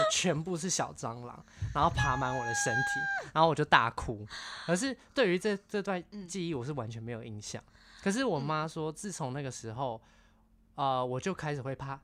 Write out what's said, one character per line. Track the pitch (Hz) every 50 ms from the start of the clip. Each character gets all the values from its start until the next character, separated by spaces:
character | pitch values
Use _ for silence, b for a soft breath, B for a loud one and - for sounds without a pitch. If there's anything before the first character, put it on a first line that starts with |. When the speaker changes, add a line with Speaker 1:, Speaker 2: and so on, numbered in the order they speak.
| 640 622
Speaker 1:
全 | 640 - - 185 151 151 165
部 | 185 180
是 | 160 170 190
小 | - - 127 - -
蟑 | - - 113 117 123 120
螂， | 120 120 - B B B B B B -
然 | 147 151
后 | 170
爬 | - - 135 139 127
满 | 131 131 127 127 131
我 | 123
的 | - -
身 | - - - -
体， | - - - - 807 807 807 807 740 - - -
然 | 156 160
后 | 165
我 | 147
就 | 151 151
大 | - 180 135 113 117
哭。 | - - - 131 113 104 104 B B B B B B B B -
可 | 170
是 | 180 247 269 233 b b b -
对 | 277 247 185
于 | 175 185
这， | - 214 202 196 - -
这 | - 202
段 | 190 214 190 180 170 - 208 208 190 170
记 | - 196 170 170
忆， | 160
Speaker 2:
嗯。 | 123
Speaker 1:
我 | 117
是 | 139 151
完 | 135 113 113
全 | 113 113
没 | 110 117
有 | 120 110 120
印 | 117 107 104
象。 | - - - 113 - B B B B B B B -
可 | 196
是 | 196 254 277
我 | 240 170 143
妈 | 139 151 156 156 156 160
说， | - 165 156 156
自 | 151 - - 208
从 | 170 - 156 127 127
那 | 147
个 | 139 131
时 | - - - 113 107
候， | 123 139 127 113 113 b b b b b b b b b b _ _ _ _ _
Speaker 2:
嗯。 | - 143
Speaker 1:
呃， | 135 131 127 127
我 | 123 127 131
就 | - 190 180
开 | - 156 151 147
始 | 139
会 | 120 139 131
怕 | - 135 135 135 135